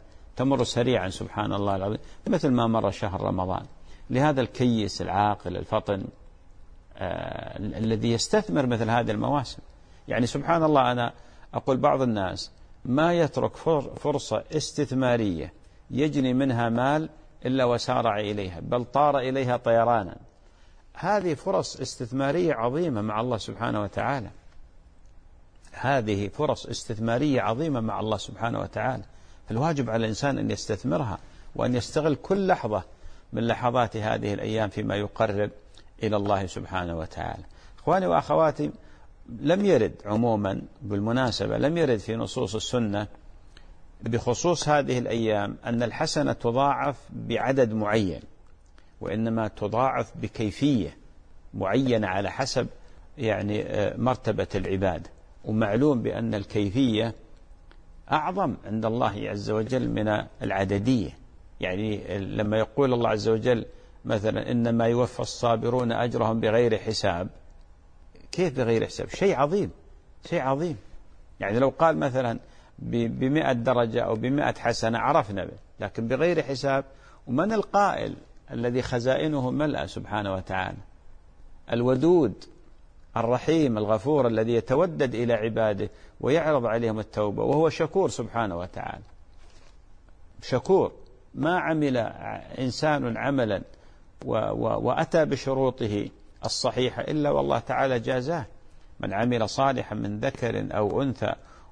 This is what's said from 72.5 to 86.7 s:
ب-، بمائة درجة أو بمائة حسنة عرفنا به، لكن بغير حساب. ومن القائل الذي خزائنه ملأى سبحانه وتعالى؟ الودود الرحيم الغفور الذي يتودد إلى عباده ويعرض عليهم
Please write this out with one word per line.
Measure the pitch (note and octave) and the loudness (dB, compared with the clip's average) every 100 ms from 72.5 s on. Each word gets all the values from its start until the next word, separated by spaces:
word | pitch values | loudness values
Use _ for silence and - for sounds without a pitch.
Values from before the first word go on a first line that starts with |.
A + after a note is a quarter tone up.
| - - - | -20 -20 -12
ب-، | A#2+ A#2+ A#2 B2+ | -4 -2 -2 0
بمائة | C3 D3+ C#3 | 0 2 2
درجة | A#2+ A#2+ A#2+ A#2 A#2 | 2 2 2 2 0
أو | - A2 | 0 0
بمائة | A#2+ C#3+ B2+ | 0 0 0
حسنة | - A#2+ A2+ A2+ A2+ | 0 0 0 0 0
عرفنا | A#2+ D#3 A2 G2 E2+ | 2 2 2 -4 -6
به، | - - - | -10 -18 -8
لكن | G#2 - A2+ | -8 -4 -2
بغير | C3 E3+ D#3+ | 2 2 2
حساب. | C#3 C3 C#3 C3+ C3+ - - - - | 0 -2 0 0 -2 -10 -20 -18 -4
ومن | B2 G3 | 0 2
القائل | A3 - G3 G3+ - A2 - - - - | 0 2 4 4 2 -4 -6 -14 -20 -10
الذي | B2+ A#2+ B2 | -4 0 0
خزائنه | A#2+ B2 B2 C3 D#3 D3 B2+ | 0 0 2 2 2 0 0
ملأى | C3 D3+ B2 D2 | 0 0 -2 -4
سبحانه | - G2 G#2 G2+ | -8 -6 -4 -2
وتعالى؟ | F#2+ F2+ F#2+ F#2 G2 - - - - - - - - - | -4 -4 -4 -4 -8 -14 -20 -20 -20 -20 -20 -20 -18 -4
الودود | A#2+ A#2+ C3 D#3+ F3 A#2+ - - - - - - - - A#2 | 0 2 4 6 6 4 0 -12 -20 -20 -20 -20 -20 -8 -2
الرحيم | A#2 B2 - E3 C#3+ G#2+ | 0 2 2 4 4 2
الغفور | G#2 A2 C3 D3+ A#2+ | 2 0 2 2 4
الذي | A2 A2+ | 2 2
يتودد | A#2 - C3 F3+ D3+ C3 A2+ | 2 2 2 2 2 0 0
إلى | A#2+ | 2
عباده | A2+ A2+ A2+ A2 G2+ G2+ - - - | 2 0 0 0 0 -4 -8 -20 -4
ويعرض | A#2+ D#3+ D#3 D3 | 2 2 4 2
عليهم | A#2 | 2